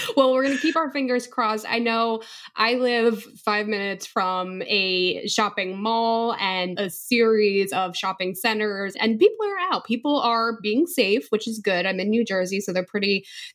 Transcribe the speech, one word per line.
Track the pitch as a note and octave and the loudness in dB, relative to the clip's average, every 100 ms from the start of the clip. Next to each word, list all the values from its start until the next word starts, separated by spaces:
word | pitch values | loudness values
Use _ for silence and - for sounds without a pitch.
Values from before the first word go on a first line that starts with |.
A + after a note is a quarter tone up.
| - - | -2 2
Well, | C4 | 4
we're | C4 | 4
gonna | C4+ C4+ | 2 0
keep | D#4 D#4+ | 0 0
our | D4+ | 0
fingers | C#4+ C4 B3 B3 | -2 0 -2 -2
crossed. | - A3 A3 A3 | -2 -2 -2 -2
I | A#3 | -2
know | A#3 A3+ A3+ A3+ A3+ - - | 0 0 0 -2 -6 -18 -10
I | - A3 | 0 0
live | B3 B3 A#3+ A#3 G#3+ - - | 2 2 2 2 0 -6 -8
five | - G#3 G#3+ | -2 0 0
minutes | G#3 G3 F#3+ - | -2 -4 -6 -6
from | G#3+ F#3 F#3 F#3 F#3 | -2 0 -2 -4 -6
a | - G#3 F#3+ F#3 F3+ - G3+ | -2 0 2 2 0 -2 -2
shopping | - G#3 G3+ F#3 F#3+ | 0 0 0 -4 -2
mall | G#3+ A3+ A3+ A3+ A#3 | 0 2 2 2 0
and | - G3 F#3 F3+ F3+ | 0 -2 -2 -2 -2
a | G3 | -6
series | - - A#3+ A3+ A3 G#3 G3 F#3+ | -6 0 4 4 6 4 4 0
of | F#3 F#3 F3 | 0 -2 -2
shopping | F#3+ F#3 F#3 | -4 -2 -4
centers, | F#3+ A#3 G#3+ G#3+ G3 G3 - | -2 -2 0 -2 -2 -6 -2
and | A3+ A3+ | 0 6
people | G#4 A4 G#4 | 4 4 -4
are | G4 F#4 | -2 -2
out. | A3+ | -2
People | - A#3 D4 D4 | -2 -2 0 2
are | A#3+ A3+ A3+ A3 | 2 2 0 -2
being | G3+ A3+ E4+ | 0 0 0
safe, | - G3 A3+ - | 2 2 2 0
which | G#3+ A3+ | -4 -2
is | A3 | -4
good. | G3+ F3+ F#3+ | 0 0 0
I'm | F#3+ | -2
in | G3 | 0
New | A3+ | 0
Jersey, | A3+ F#3+ F3+ G3 | 2 0 -2 -2
so | G#3 | -2
they're | F3+ | -4
pretty, | - G#3 G3+ G3 - - - | -2 -2 0 -2 -4 -16 -10